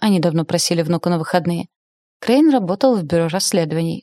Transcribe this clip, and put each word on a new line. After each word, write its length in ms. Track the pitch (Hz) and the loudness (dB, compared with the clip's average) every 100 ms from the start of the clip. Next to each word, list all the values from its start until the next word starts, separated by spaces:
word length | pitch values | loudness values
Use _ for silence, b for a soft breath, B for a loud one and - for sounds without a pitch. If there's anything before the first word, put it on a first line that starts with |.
Они 180 | 214 185 | 0 2
давно 260 | 160 160 | 2 0
просили 360 | 156 170 - 170 | -2 -2 0 -2
внука 280 | 160 170 175 | 0 -2 0
на 100 | 170 | -2
выходные». 480 | 160 180 175 170 180 _ _ _ _ _ | 0 0 0 -6 -10 _ _ _ _ _
Крейн 300 | - 254 311 | 0 4 4
работал 480 | 262 175 196 269 226 | 2 0 0 2 2
в 60 | |
бюро 240 | 156 170 165 | 0 0 0
расследований. 760 | 180 - 190 160 160 165 165 | -2 -2 0 0 -2 -4 -6